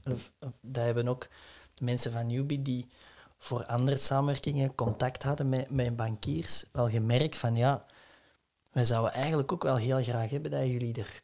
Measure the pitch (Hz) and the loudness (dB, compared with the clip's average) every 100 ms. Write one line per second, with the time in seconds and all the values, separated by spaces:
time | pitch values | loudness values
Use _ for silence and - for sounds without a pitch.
0 | - 123 - _ 135 - - 127 117 120 | -6 -6 -6 _ -14 -14 -10 -2 0 2
1 | 120 127 - - - - - - 123 123 | 0 -2 -6 -18 -20 -20 -20 -6 -2 0
2 | 120 117 117 123 139 143 135 123 120 - | -2 -2 -2 -2 -2 -2 -2 -4 -6 -16
3 | - - - _ - 123 - 120 131 135 | -20 -20 -20 _ -6 -4 0 2 2 4
4 | - 135 143 139 - 139 135 - 113 110 | 4 4 2 -2 -2 0 -2 0 -2 0
5 | 127 - 135 147 135 131 131 139 123 117 | -2 -2 -4 0 0 0 -2 -2 0 -2
6 | 113 107 - 156 165 - - 139 117 113 | -4 -4 -4 -4 0 0 0 0 2 2
7 | 110 123 156 - 117 113 127 139 - - | 2 2 2 0 0 2 4 2 -4 -20
8 | - - _ _ _ _ _ 127 117 113 | -20 -20 _ _ _ _ _ 2 4 4
9 | 113 120 147 156 131 175 151 127 117 131 | 2 0 0 0 0 0 0 2 2 0
10 | 120 117 110 139 156 143 131 123 120 117 | 0 0 -2 -2 -4 -2 0 0 -2 -4
11 | 98 - | -8 -12